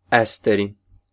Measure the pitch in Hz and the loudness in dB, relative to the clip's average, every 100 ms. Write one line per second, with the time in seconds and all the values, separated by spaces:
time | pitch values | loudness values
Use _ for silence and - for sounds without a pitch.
0 | _ 117 110 - 117 101 101 - _ _ | _ 0 0 -2 0 0 -2 -10 _ _
1 | _ | _